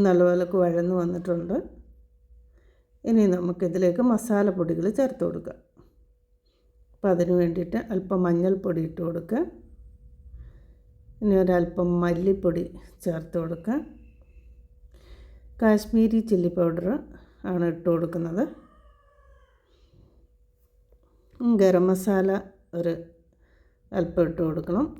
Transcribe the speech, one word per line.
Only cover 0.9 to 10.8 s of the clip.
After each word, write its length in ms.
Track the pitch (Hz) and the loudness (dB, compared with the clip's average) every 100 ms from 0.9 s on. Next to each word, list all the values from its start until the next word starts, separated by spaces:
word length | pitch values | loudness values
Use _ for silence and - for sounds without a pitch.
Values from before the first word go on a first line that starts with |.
| 185 | 0
വന്നിട്ടുണ്ട്. 540 | 170 175 180 170 175 247 - - - - _ _ _ - _ _ _ _ _ _ 226 | -2 -4 -4 -4 -4 -6 -6 -14 -20 -20 _ _ _ -20 _ _ _ _ _ _ 0
ഇനി 140 | 226 202 | 4 4
നമുക്കിതിലേക്ക് 680 | 180 175 175 180 180 180 175 247 | 2 -2 -2 -2 2 0 2 2
മസാലപ്പൊടികൾ 720 | 214 - 202 202 185 165 165 185 214 | 0 0 0 0 0 -2 -2 -2 0
ചേർത്ത് 220 | 262 - 170 | -2 -2 -4
കൊടുക്കാം. 320 | - - - _ _ - _ _ _ _ _ _ _ _ _ _ | -6 -12 -18 _ _ -20 _ _ _ _ _ _ _ _ _ _
അപ്പോൾ 160 | _ 196 | _ 0
അതിന് 220 | 175 175 180 | 0 2 2
വേണ്ടിയിട്ട് 360 | 175 175 175 226 - | 2 -2 -4 -6 -4
അല്പം 280 | 190 180 190 175 | -6 -4 -2 0
മഞ്ഞൾപ്പൊടി 560 | 170 185 190 190 165 160 | 2 0 0 -2 -4 -4
ഇട്ട് 120 | - 170 | -4 -4
കൊടുക്കുക. 340 | 165 160 233 359 - - - - - - - - - - - - - | -6 -4 -4 -4 -8 -20 -20 -20 -20 -20 -20 -20 -20 -20 -20 -20 -20